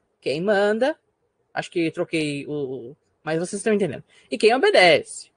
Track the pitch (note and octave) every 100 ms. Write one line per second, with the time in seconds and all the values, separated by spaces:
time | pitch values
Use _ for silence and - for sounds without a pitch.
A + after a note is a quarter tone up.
0 | _ _ - C#3+ G3 G3+ G#3 A3 C4+ D#4+
1 | _ _ _ _ _ - - F3+ D#3+ E3+
2 | E3 E3 D3+ C#3+ C3+ D3 C3 C3 A#2 D#3+
3 | _ _ D#3 D#3+ F3 G3+ A3+ G#3 F3 C#3
4 | - _ _ A#3 A3 B3+ G#4 A#3 F3+ C3+
5 | - - -